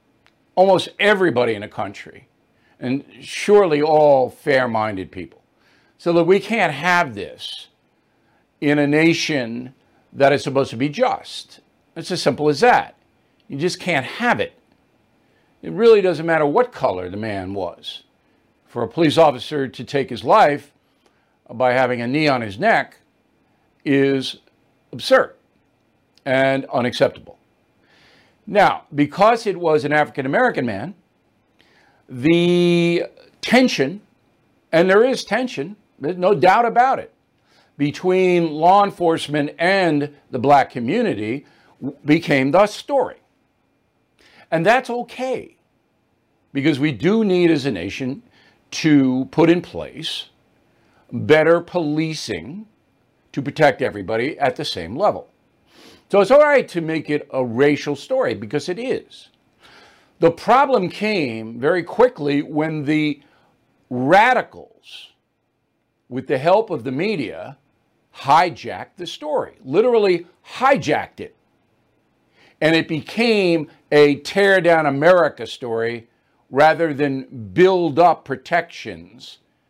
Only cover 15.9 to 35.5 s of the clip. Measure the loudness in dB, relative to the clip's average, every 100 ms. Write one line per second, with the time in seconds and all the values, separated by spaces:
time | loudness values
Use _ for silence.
15.9 | 6 4 -2 -2 0 2 0 -2 -2 -4
16.9 | -4 -8 -8 -8 -8 -8 -6 -8 -10 -18
17.9 | -20 _ _ _ _ _ _ _ -8 -6
18.9 | -2 0 4 4 2 -6 -6 -8 -10 -6
19.9 | -6 -4 -6 2 4 4 2 -8 _ _
20.9 | _ _ _ _ _ _ -2 0 2 0
21.9 | -2 -4 -2 0 -2 -4 -4 0 0 -2
22.9 | _ _ _ _ _ _ _ _ _ -2
23.9 | 2 2 0 -4 -12 _ _ _ _ _
24.9 | -14 0 2 2 _ _ _ _ _ _
25.9 | _ _ _ -2 0 2 0 -2 -4 -4
26.9 | 0 -2 -2 -18 -20 _ _ _ _ _
27.9 | _ _ _ _ _ -4 2 2 2 -6
28.9 | -2 -2 2 2 2 -2 -2 0 0 2
29.9 | 0 0 -4 -2 0 0 0 -4 -6 -10
30.9 | -14 _ _ _ _ _ _ _ _ _
31.9 | _ _ -4 0 2 2 2 2 2 0
32.9 | -2 -4 -12 _ _ 0 2 2 0 -4
33.9 | -4 -18 _ _ _ _ _ _ 2 4
34.9 | 4 4 0 -4 -4 -4